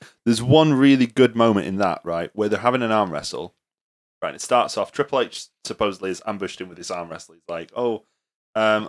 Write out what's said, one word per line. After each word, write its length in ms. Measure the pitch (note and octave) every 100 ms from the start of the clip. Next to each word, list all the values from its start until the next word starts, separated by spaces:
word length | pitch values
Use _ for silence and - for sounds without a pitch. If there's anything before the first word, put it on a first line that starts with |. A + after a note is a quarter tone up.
| - _
There's 180 | A#2 A2+
one 300 | B2 D#3 D#3
really 340 | C3 C#3 C3+ A#2+
good 300 | - B2 A2+
moment 300 | A#2 G2 F#2
in 100 | G2
that, 240 | F#2 D#2
right, 260 | E2+ E2+ F2
where 160 | G#2 G#2
they're 100 | G2+
having 220 | A#2+ B2+
an 80 | A#2
arm 200 | G#2+ F#2+
wrestle. 420 | D2 - - F2 _ _ _ _ _ _ -
Right, 80 | E2
and 60 | C#2
it 40 |
starts 360 | - B2 - G#2+
off, 140 | -
Triple 280 | - C#3 C3+
H 260 | F#2 - - _
supposedly 440 | - - G#2+ F#2 F#2+
has 140 | F2 A2
ambushed 320 | G2+ F#2+ -
him 80 | F#2
with 80 | D#2+
this 120 | E2+
arm 180 | F2 E2+
wrestle. 240 | D#2+ - E2
He's 60 | -
like, 240 | E2+ E2
"Oh, 280 | - A#2+ G#2+ _ _ _ _ _
um, 320 | A2 A2 G#2+